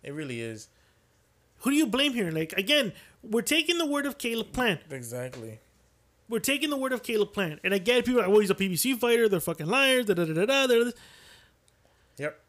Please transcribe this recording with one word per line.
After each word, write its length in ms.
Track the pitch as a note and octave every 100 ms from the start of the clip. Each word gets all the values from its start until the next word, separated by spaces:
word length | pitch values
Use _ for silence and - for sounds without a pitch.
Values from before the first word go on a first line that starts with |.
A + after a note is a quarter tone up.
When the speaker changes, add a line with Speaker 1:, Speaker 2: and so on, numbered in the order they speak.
Speaker 1:
It 100 | -
really 280 | D3 D3 A#2+
is. 280 | A2+ A2 - _ _ _ _ _ _ _ _ _
Speaker 2:
Who 100 | A#3+
do 60 | C#4+
you 100 | D4+
blame 260 | B3 D4
here? 180 | A#3+ F#3
Like, 220 | D#3+ D#3+
again, 380 | - G3 D4 A3+ - - _
we're 180 | A3+ A3+
taking 360 | - D4+ D#4+ F4
the 80 | D#4+
word 180 | C#4+
of 140 | C#4 -
Caleb 340 | A#3+ A3+ A3+
Plant. 280 | - B3 E3 -
Speaker 1:
Exactly. 680 | C3+ A#2+ B2 B2+ B2+ A2+ A2 _ _ _ _ _ _ _
Speaker 2:
We're 120 | A3+
taking 300 | - C#4 D4+
the 60 | C#4+
word 160 | C4
of 100 | B3+
Caleb 300 | B3+ A3 G3+
Plant. 280 | - F3+ D3+
And 80 | F#3
I 60 | G3
get 260 | F#3 B3
people 160 | A#3+ B3
are 40 |
like, 60 | F#3+
"Well, 80 | G#3
he's 100 | G#3
a 40 |
P 140 | F#3+ G3
B 80 | F3
C 180 | B3+
fighter. 340 | B3+ B3 A#3 A3+
They're 120 | F#3+
fucking 260 | D#3+ E3 D#3
liars. 400 | B3 C4+ B3+ A3
Da, 80 |
da, 100 | F3
da, 100 | E3+
da, 100 | D#3+ G#3
da, 200 | C4+ C4
da, 120 | A#3
da, 60 |
da." 60 | A#3+ - - - - - _ _ _ _ _ _ _ -
Speaker 1:
Yep. 220 | D3 -